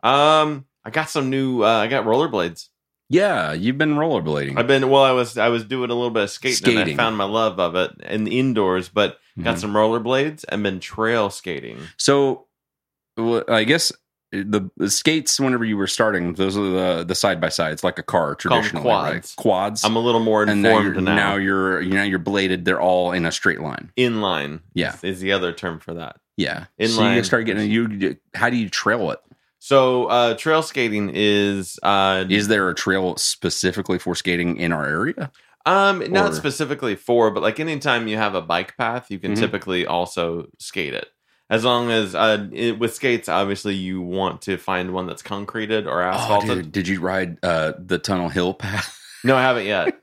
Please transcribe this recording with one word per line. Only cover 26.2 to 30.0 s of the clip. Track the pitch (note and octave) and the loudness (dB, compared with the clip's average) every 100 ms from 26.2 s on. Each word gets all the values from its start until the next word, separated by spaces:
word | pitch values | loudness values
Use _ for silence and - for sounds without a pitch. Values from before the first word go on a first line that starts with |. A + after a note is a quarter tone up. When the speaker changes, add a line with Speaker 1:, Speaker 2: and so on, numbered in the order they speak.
| _ - | _ -6
Speaker 2:
Yeah. | D#2 E2+ E2 _ | -4 -4 -12 _
So | A2 A2+ | -2 2
Speaker 1:
Inline. | G#2+ A#2+ | 2 2
Speaker 2:
you | |
start | A2+ A#2+ A2+ | 2 0 0
getting, | G#2 G#2 | -2 0
you, | A2 A2+ G2+ F#2+ C2+ _ | 0 -2 -2 -4 -4 _
how | - A#2+ | -2 -2
do | B2 | 0
you | G#2 | -2
trail | - - A#2 F2+ | -2 0 0 -2
it? | - _ _ _ _ | -4 _ _ _ _
Speaker 1:
So, | - C#3 C3 B2+ | 4 4 6 2